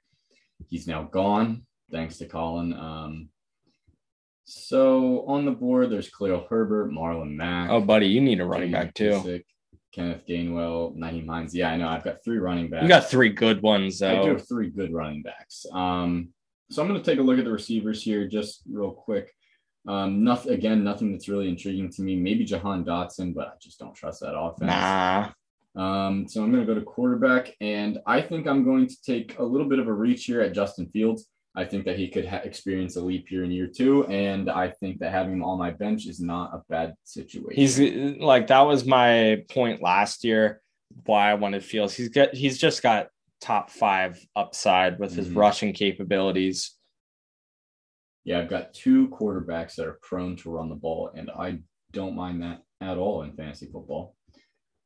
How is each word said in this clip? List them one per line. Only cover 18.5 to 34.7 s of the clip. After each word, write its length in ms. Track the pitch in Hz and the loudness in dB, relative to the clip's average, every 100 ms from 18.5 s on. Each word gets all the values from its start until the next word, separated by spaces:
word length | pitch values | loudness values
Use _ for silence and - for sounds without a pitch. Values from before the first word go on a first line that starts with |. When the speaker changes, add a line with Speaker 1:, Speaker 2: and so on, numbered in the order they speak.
| - - | -10 -12
Speaker 1:
real 200 | 104 95 | -6 -6
quick. 400 | - - 101 - _ _ _ _ _ 104 | -8 -6 -6 -6 _ _ _ _ _ -8
Um, 360 | 98 98 98 | -4 -2 2
noth-, 220 | 117 123 - | 2 2 0
again, 380 | 101 107 110 | -2 2 2
nothing 280 | 101 101 107 | 2 -2 -4
that's 180 | 92 - | -4 -4
really 180 | 101 98 | -4 -2
intriguing 420 | 87 101 95 90 | -4 -6 -6 -6
to 100 | - | -6
me. 120 | 95 92 | -4 -2
Maybe 280 | 90 110 | 0 0
Jahan 400 | - 92 98 92 82 | 0 -2 -4 -4 -4
Dotson, 480 | 85 87 - 90 | -4 -6 -8 -8
but 140 | 78 67 | -6 -10
I 40 | - | -14
just 180 | - - | -20 -20
don't 160 | - - | -20 -14
trust 240 | - - | -14 -10
that 160 | - 78 | -10 -6
offense. 300 | 78 - 85 | -8 -4 -2
Speaker 2:
Nah. 600 | 92 92 95 92 95 104 - _ _ _ 98 | 0 2 2 2 2 -2 -8 _ _ _ -6
Speaker 1:
Um, 520 | 95 98 98 98 - | -4 -2 -2 -2 -4
so 160 | 110 | -2
I'm 80 | 107 | 2
gonna 140 | 123 110 | 2 2
go 100 | 107 | -2
to 60 | |
quarterback, 720 | - - 123 120 131 127 - - | -4 -2 0 2 4 2 0 -8
and 380 | 107 104 104 98 104 | -4 -2 -2 -4 0
I 140 | 127 | 0
think 260 | - 165 147 | 0 -4 0
I'm 160 | 139 127 | 2 4
going 220 | 131 127 | 4 2
to 80 | - | -2
take 340 | - 120 110 - | -4 -4 -4 -6
a 40 | |
little 240 | 123 135 139 | -2 0 2
bit 100 | 131 | 0
of 80 | 113 | 0
a 60 | |
reach 320 | 104 117 127 - | 0 0 0 0
here 160 | 120 | 0
at 120 | 98 | 0
Justin 360 | 92 98 - 85 | 0 -2 -4 -6
Fields. 380 | 107 110 110 - _ _ 95 | 0 0 0 -8 _ _ -8
I 100 | 90 | -6
think 200 | 98 95 | -4 -4
that 120 | 92 | -4
he 100 | 90 | -4
could 180 | - - | -4 -4
ha-, 140 | 95 | -6
experience 520 | - - 98 95 90 87 | -8 -10 -6 -4 -4 -4
a 40 | |
leap 300 | 87 92 - | -4 -6 -6
year 120 | 92 | -6
in 60 | 90 | -4
year 140 | 90 92 | -4 -4
two, 400 | - 131 139 135 | 0 4 4 2
and 460 | 98 101 98 98 | 0 -2 -2 -2
I 180 | - | -2
think 300 | 92 | -4